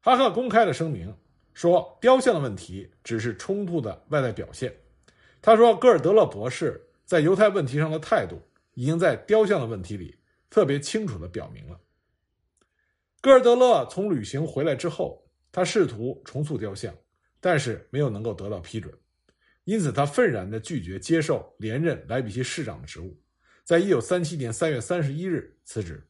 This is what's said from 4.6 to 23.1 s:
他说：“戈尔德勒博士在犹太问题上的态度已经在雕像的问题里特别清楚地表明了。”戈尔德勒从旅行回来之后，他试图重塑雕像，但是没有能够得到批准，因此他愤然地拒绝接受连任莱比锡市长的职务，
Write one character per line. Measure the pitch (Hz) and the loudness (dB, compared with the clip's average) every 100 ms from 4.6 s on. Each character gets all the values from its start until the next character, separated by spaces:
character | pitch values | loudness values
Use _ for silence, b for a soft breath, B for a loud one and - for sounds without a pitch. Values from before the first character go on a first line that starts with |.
| 127 - _ _ _ b b b | -10 -10 _ _ _ b b b
他 | - 220 | 4 8
说： | 233 208 | 8 6
“戈 | 254 | 6
尔 | 185 | 6
德 | 160 | 6
勒 | 214 | 4
博 | 185 101 117 | 4 0 -8
士 | - 151 - _ _ | -4 -6 -6 _ _
在 | _ 175 | _ 2
犹 | 151 | 2
太 | 185 208 | 4 4
问 | 196 139 | 2 -4
题 | 139 | -2
上 | 156 | -2
的 | 156 | -4
态 | 156 214 | -2 -2
度 | 98 85 _ _ _ | -2 -10 _ _ _
已 | - | -6
经 | 127 165 | -2 2
在 | 170 120 | 2 0
雕 | - 214 | 2 2
像 | 208 196 | 4 2
的 | 117 | -2
问 | 110 | -8
题 | 87 104 | -10 -12
里 | 78 - _ _ _ | -12 -18 _ _ _
特 | - | 2
别 | 170 143 | 2 0
清 | 147 220 | -4 -6
楚 | 208 101 | -6 -8
地 | 85 | -10
表 | 85 - | -12 -14
明 | - 71 | -18 -18
了。” | 82 _ _ _ _ _ _ _ _ _ _ _ _ _ _ | -20 _ _ _ _ _ _ _ _ _ _ _ _ _ _
戈 | 269 | 8
尔 | 262 | 8
德 | 240 | 8
勒 | 240 254 196 123 | 6 6 4 0
从 | - 208 | -4 -2
旅 | 156 | -2
行 | 104 135 160 | -4 -6 -6
回 | - | -4
来 | 156 | -4
之 | 131 170 | -2 -6
后， | - - - _ _ _ | -6 -8 -8 _ _ _
他 | - | -4
试 | 180 220 170 | -2 0 0
图 | 107 120 - | -2 -8 -10
重 | - 131 | -12 -8
塑 | 151 143 | -6 -6
雕 | 107 | -8
像， | - 113 - _ _ _ _ | -10 -12 -14 _ _ _ _
但 | 180 160 | -2 0
是 | 123 98 - | -2 -8 -8
没 | 135 | -4
有 | 143 | -2
能 | 104 | -4
够 | 113 | -8
得 | 104 101 | -8 -10
到 | 101 | -10
批 | 85 110 | -10 -12
准， | 80 - _ _ _ _ _ _ | -12 -18 _ _ _ _ _ _
因 | - 220 | -4 -2
此 | 156 | -2
他 | 113 143 | 0 -2
愤 | - 233 | 2 0
然 | 117 92 | 0 -6
地 | 110 | -10
拒 | 110 151 | -8 -10
绝 | 87 95 | -8 -12
接 | - 165 | 0 0
受 | 151 127 - _ | 0 -4 -4 _
连 | 107 123 | -8 -2
任 | 165 135 - | -2 -4 -6
莱 | 120 | -6
比 | 117 | -6
锡 | 110 | -6
市 | 127 - | -6 -6
长 | 127 80 | -10 -10
的 | - | -16
职 | - | -16
务， | 78 | -16